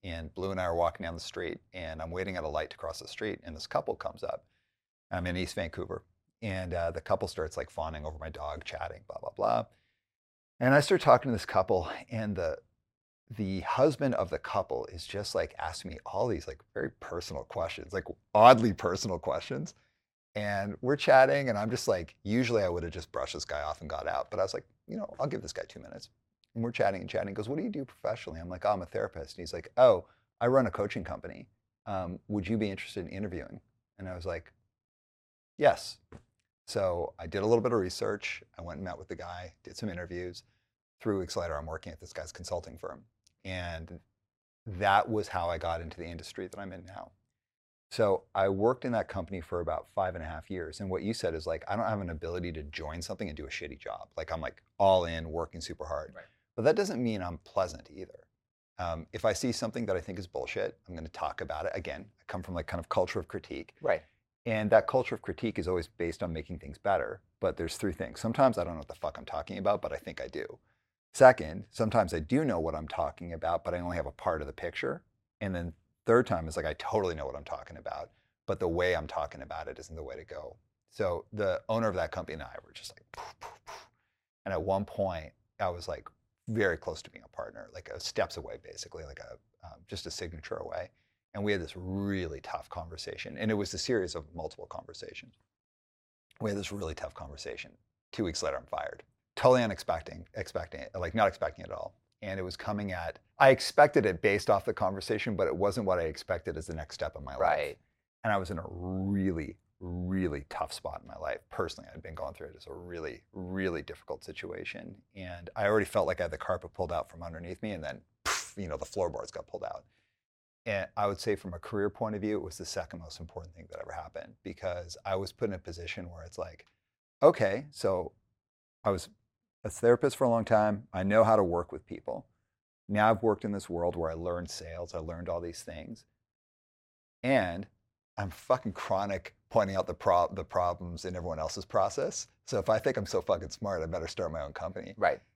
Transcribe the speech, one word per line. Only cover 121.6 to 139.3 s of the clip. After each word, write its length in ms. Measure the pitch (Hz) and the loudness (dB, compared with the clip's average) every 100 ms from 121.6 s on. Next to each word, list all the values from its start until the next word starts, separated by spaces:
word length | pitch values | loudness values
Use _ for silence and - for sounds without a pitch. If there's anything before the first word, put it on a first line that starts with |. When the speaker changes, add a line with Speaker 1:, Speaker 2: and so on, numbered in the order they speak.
| - 104 101 | -6 0 0
Speaker 1:
point 240 | - 110 | 0 -4
of 80 | 107 | -2
view, 160 | 104 107 | -2 -2
it 60 | |
was 160 | - - | -4 -10
the 60 | 90 | -8
second 320 | - 85 87 | -6 -6 -10
most 200 | 82 - | -14 -14
important 360 | 82 - 85 85 | -12 -12 -14 -18
thing 100 | 82 | -16
that 80 | 82 | -14
ever 120 | - | -10
happened, 420 | 82 78 82 76 - | -10 -10 -12 -14 -12
because 520 | 95 85 95 87 85 - | -12 -6 -4 -4 -6 -10
I 120 | - 95 | -2 -2
was 160 | 98 | -2
put 180 | - 113 | -2 -4
in 60 | 92 | -2
a 40 | |
position 520 | 85 85 85 - 87 | -8 -10 -8 -8 -10
where 100 | 85 | -12
it's 160 | 82 - | -14 -8
like, 300 | 82 80 - _ _ _ _ _ | -8 -8 -20 _ _ _ _ _
okay, 420 | 143 - 104 104 147 | 8 10 4 2 -4
so 400 | - 107 92 87 _ _ _ _ _ _ _ | -2 0 0 -2 _ _ _ _ _ _ _
I 80 | - | 0
was 180 | 95 - _ _ _ _ _ | 0 -2 _ _ _ _ _
a 60 | 104 | -10
therapist 480 | - 117 120 139 - | 2 6 8 6 4
for 80 | 127 | 4
a 40 | |
long 160 | 117 110 | 4 6
time. 420 | 110 107 101 - | 6 6 2 -4
I 100 | 92 | -2
know 200 | 95 107 | 4 8
how 120 | 110 110 | 10 8
to 80 | |
work 280 | 92 87 87 | 6 2 -2
with 140 | 78 _ | -8 _
people. 400 | - - 58 - _ _ _ _ _ - | -10 -6 -8 -10 _ _ _ _ _ -2
Now 200 | 101 107 | 6 6
I've 120 | 107 | 8
worked 240 | 117 104 110 | 4 4 0
in 60 | |
this 180 | 101 - | -4 -4
world 260 | 85 87 85 | 0 0 0
where 140 | 82 | -2
I 60 | 82 | -2
learned 340 | 87 87 87 | -2 -4 -4
sales, 440 | - 82 82 87 | -10 -10 -10 -8
I 40 | 85 | -6
learned 320 | 80 85 85 | -6 -8 -4
all 100 | 85 | -4
these 220 | 85 82 | -4 -10
things. 420 | - 82 78 110 _ _ _ _ _ _ _ _ _ _ _ _ | -12 -12 -12 -14 _ _ _ _ _ _ _ _ _ _ _ _
And 440 | 123 135 90 85 98 _ _ _ _ - | 2 2 2 -2 -10 _ _ _ _ -8
I'm 140 | 101 | -6
fucking 420 | - - 127 113 | -8 0 0 0
chronic 640 | 92 - 95 101 95 - | -6 -2 -2 0 -4 -6